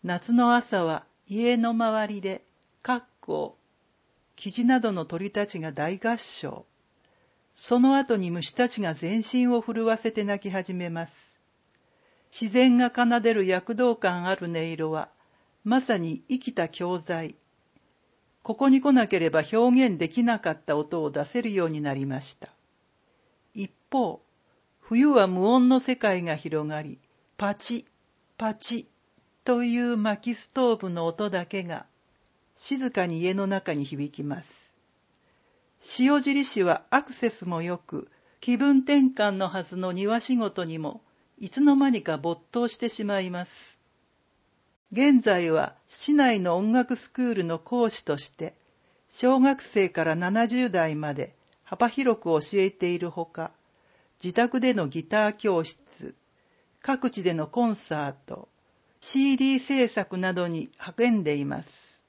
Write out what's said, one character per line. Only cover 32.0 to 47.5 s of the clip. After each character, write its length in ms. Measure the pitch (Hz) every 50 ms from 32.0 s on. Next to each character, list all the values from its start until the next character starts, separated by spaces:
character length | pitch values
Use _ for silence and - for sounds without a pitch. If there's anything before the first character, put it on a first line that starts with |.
| _ _ _ _ _ _ _ _ _ _ _
静 360 | _ - - 277 262 262 247
か 160 | - 202 180
に 120 | 180 165 165
家 140 | 175 180 190
の 120 | 196 196
中 280 | 190 196 190 - - 156
に 120 | 147 143
響 260 | 139 151 139 143 147
き 120 | - - 147
ま 180 | 147 143 180
す。 300 | - _ - - _ _ _ _ _ _ _ _ _ _ _ _ _ _ _ _ _ _ _ _ _ _ _ _ - - - -
塩 220 | 254 269 294 294 254
尻 220 | 285 277 277 269
市 180 | - - 214 185
は 200 | 175 - - - _
ア 140 | - 277 294
ク 100 | - 254
セ 160 | - 247 226
ス 160 | - - 180
も 160 | 175 175 165
良 160 | 165 175 180
く、 320 | 170 _ - - 147 - - _ _ _ _ _ _
気 160 | - 247 247
分 220 | 214 277 285 285 269
転 200 | 262 294 294 285
換 320 | 269 254 262 - 208 208
の 180 | 196 190 196 175
は 140 | 170 190 175
ず 120 | - 180
の 160 | 185 185 185
庭 300 | 175 185 196 208 226 233
仕 160 | - - 262
事 260 | 240 220 196 - 190 175
に 160 | 160 160 160
も、 220 | 156 151 - - _ _ _ _ _ _ _
い 120 | _ 214 -
つ 120 | - 254
の 140 | 294 294 277
間 140 | 269 277 269
に 140 | 240 208 -
か 140 | - 156
没 240 | 135 143 170 170 170 _ _
頭 160 | - 233 240
し 100 | 226 -
て 100 | - 240
し 160 | 233 233 - 214
ま 160 | 202 202 196
い 120 | 185 180
ま 140 | 180 175 180
す。 320 | - - - - - _ _ _ _ _ _ _ _ _ _ _ _ _ _ _ _ _ _ _ _ _ _ _ _ 190
現 280 | 220 269 294 277 247
在 300 | - 214 190 180 170 165
は 240 | 160 156 - - - _ _
市 260 | _ - - - - 294
内 260 | 294 277 254 226 202
の 160 | 180 180 175
音 160 | 180 202 220
楽 240 | 226 254 247 247 254
ス 160 | - - -
ク 120 | _ - 254
ー 100 | 240 226
ル 100 | 196 175
の 160 | 165